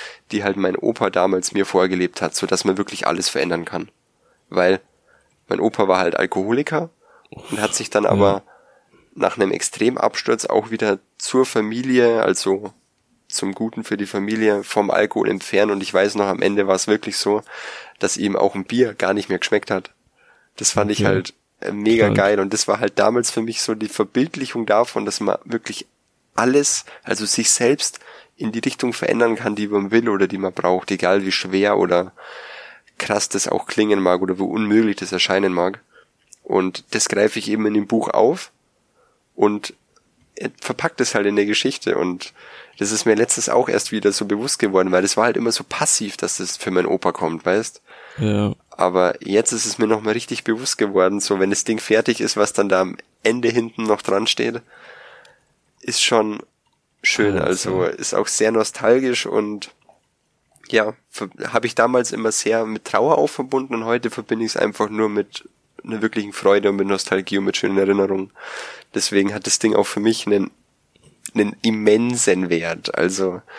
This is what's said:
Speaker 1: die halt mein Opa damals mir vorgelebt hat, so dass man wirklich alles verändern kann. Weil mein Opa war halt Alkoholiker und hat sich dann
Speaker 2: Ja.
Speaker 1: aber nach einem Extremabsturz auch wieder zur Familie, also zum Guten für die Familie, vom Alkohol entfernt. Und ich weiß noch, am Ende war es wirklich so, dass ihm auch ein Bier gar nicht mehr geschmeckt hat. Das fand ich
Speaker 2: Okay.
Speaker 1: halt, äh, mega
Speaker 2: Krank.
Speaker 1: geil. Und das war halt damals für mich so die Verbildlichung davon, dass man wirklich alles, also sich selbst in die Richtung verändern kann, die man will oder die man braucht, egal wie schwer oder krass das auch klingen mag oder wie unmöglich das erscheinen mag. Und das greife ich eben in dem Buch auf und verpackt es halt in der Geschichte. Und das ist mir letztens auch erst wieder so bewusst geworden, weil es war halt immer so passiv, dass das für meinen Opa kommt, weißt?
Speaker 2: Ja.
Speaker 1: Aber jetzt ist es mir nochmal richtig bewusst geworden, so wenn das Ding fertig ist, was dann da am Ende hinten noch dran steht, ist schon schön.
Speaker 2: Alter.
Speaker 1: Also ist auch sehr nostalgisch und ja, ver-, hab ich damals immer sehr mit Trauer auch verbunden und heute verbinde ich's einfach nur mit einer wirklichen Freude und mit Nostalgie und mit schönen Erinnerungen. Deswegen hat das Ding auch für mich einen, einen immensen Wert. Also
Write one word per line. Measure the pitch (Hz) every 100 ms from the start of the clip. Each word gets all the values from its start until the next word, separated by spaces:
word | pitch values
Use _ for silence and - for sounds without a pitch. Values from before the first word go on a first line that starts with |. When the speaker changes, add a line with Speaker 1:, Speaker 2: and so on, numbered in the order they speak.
| - - -
Speaker 1:
die | 107
halt | 101 98
mein | 95 92
Opa | - 113 104
damals | 92 95 92 -
mir | 101
vorgelebt | 95 95 92 90 90 -
hat, | 85
so | - -
dass | 95
man | 98 95
wirklich | 101 - -
alles | 85 -
verändern | - 85 -
kann. | 85 - - _ _ _ _ _ _
Weil | 95 90 95 - _ _ _ _ _ -
mein | 92
Opa | 104 - 98
war | 92
halt | 87 -
Alkoholiker | 95 98 98 120 151 156 165 _ _ _ _
und | - - 104
hat | 107
sich | - 110
dann | 107
Speaker 2:
Ja. | 104
Speaker 1:
aber | 101 101 98 - - _ _ _ _ _
nach | - 95 120
einem | 95
Extremabsturz | 85 - - 110 127 113 - - 117
auch | - - 107
wieder | 110 107 98 _ -
zur | - 131 127
Familie, | 117 107 117 131 127 120 117
also | 110 90 - 98 104 - _ _ _ _ _
zum | - 98
Guten | 95 113 113
für | 113 101
die | 101
Familie, | 104 101 110 110 101
vom | 101 - 104
Alkohol | 90 107 110 107
entfernt. | 98 - 98 107
Und | 101
ich | 95
weiß | 95 101 104
noch, | 101
am | 90
Ende | 95 101 98
war |
es | 95 -
wirklich | 107 - 98
so, | - 104 - - - - - -
dass | 101 -
ihm | 101 98
auch | 98
ein | 101
Bier | 95 117 123
gar | 101 95
nicht | 104 98
mehr | 92
geschmeckt | - 104 -
hat. | 95 - _ _ _ _ _ _ -
Das | -
fand | - 104
ich | 104
Speaker 2:
Okay. | 104
Speaker 1:
halt, | 95 92 - _ _
äh, | -
mega | 104 107 113 107
Speaker 2:
Krank. | 104
Speaker 1:
geil. | 98 104
Und | 98
das | 107 -
war | 104
halt | 107 -
damals | 104 120 117
für | -
mich | 113 113
so | -
die | 110 107
Verbildlichung | - 104 131 165 - 131 123 107
davon, | 104 123 - 101
dass | -
man | 101 -
wirklich | - 117 - 107 - _ _ _ _
alles, | - 120 139 143 - - -
also | - 101
sich | 107 - 113
selbst | - 120 147 - - - - - -
in | 113
die | 113
Richtung | 131 - 127
verändern | 113 - 113 117 110
kann, | 120 104
die | 104
man | 104 98
will | 113 117
oder | 101 95
die | 95
man | 95
braucht, | - 87 92 -
egal | 95 90 98
wie | 95
schwer | 92 92 95 104 101
oder | 92 87 92 - - - - - - - _ -
krass | - 104 -
das | 98 -
auch | - -
klingen | - 107 101
mag | 92 90
oder | 92 92
wie |
unmöglich | 95 110 107 107 110 98
das | 92
erscheinen | 92 - 95 98
mag. | 92 87 98 _ _ _ _ _ -
Und | - 98 92 - -
das | 107 -
greife | 101 107 -
ich | 104
eben | 107 107
in |
dem | 104 101
Buch | 117 -
auf | - 117 185 - _ _ _ _ _ _ _ _
und | - 104 104 - - _ _ _ _ _ - - -
verpackt | - - 165 -
es | 127
halt | 110 101
in | 101
der | 101
Geschichte. | 104 127 - - -
Und | 90 90 - - - - - -
das | 101
ist | 107 -
mir |
letztens | 107 120 - 117
auch | 120 120
erst | 107 -
wieder | 110 101
so | 101 101
bewusst | 104 131 -
geworden, | 107 95 92
weil | 90
es | 98 -
war |
halt | 117 -
immer | 117
so | 113 -
passiv, | - 151 - 104 -
dass | 90 -
das | 92 -
für | -
meinen | 92 87
Opa | 92 92
kommt, | - 82 82 90
weißt? | 98 113 - _ - - -
Speaker 2:
Ja. | 110 104 104 - _
Speaker 1:
Aber | - 90 92 90 - -
jetzt | 98 -
ist | 117 107
es | 104
mir | 107
nochmal | 110 107
richtig | 113 - 120
bewusst | - 113 131 -
geworden, | 107 95 92 101
so | - 98
wenn | 98
das | 98
Ding | - 110
fertig | - 110 120 117
ist, | 113 -
was | 104
dann | - 101
da | 92
am | 92 - - _
Ende | 107 120 117
hinten | 120 113 113
noch | 110 104
dran | - 98 107
steht, | - 120 117 - - - - - - - _ _ _ _ _
ist | - 117
schon | - 117 107 104 - _ _ _ _ _
schön. | - - 104 95
Speaker 2:
Alter. | 82
Speaker 1:
Also | 92 104 92
ist | 90 - -
auch | 98 104
sehr | - 110
nostalgisch | 113 107 - 107 123 135 120 -
und | 110 107 104 - _ _ _ _ _ _ _ _ _ -
ja, | 113 107 110 _
ver-, | - 101 - -
hab | 120
ich | 117
damals | - 117 127 120
immer | 147 110
sehr | - - 113 110
mit | 110
Trauer | - 107 131 160
auch | 147
verbunden | - 131 135 135
und | 117 113
heute | 120 120
verbinde | 117 107 113
ich's | 113 -
einfach | 110 104 107
nur | 107 110
mit | 104 101 - - _ _ -
einer | - 110
wirklichen | 110 110 101
Freude | 98 98 101 98
und | 98
mit | 98
Nostalgie | 98 - 95 92 98
und |
mit | 95 -
schönen | - 98
Erinnerungen. | 98 98 98 98 95 - - - - - -
Deswegen | - - 101 98
hat | 104 101
das | -
Ding | 113 104
auch | 101
für | -
mich | 107 113 -
einen, | 101 92 - _ _ _ _ _ _ -
einen | - 104 -
immensen | 113 110 107 107 120 120 - 92 92
Wert. | 85 85 85 - -
Also | 90 95 95 90 -